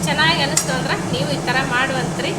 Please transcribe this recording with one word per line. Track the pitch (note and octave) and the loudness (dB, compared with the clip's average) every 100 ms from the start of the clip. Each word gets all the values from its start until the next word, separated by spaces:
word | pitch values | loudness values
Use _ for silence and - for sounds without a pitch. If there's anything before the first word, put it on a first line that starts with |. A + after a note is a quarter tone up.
| D#4 | 0
ಚೆನ್ನಾಗಿ | D4 D#4 E4 | 2 4 4
ಅನಿಸ್ತು | C#4 - - | 2 0 0
ಅಂದ್ರೆ | F3+ C#4 E4+ - | -2 0 -2 -2
ನೀವು | B3 C4+ | -2 0
ಈ | F3 - | -2 0
ಥರ | B3+ B3+ B3 | 0 0 0
ಮಾಡುವಂತ್ರಿ | C4 C4 A3+ - F3+ | 0 0 -2 -2 -2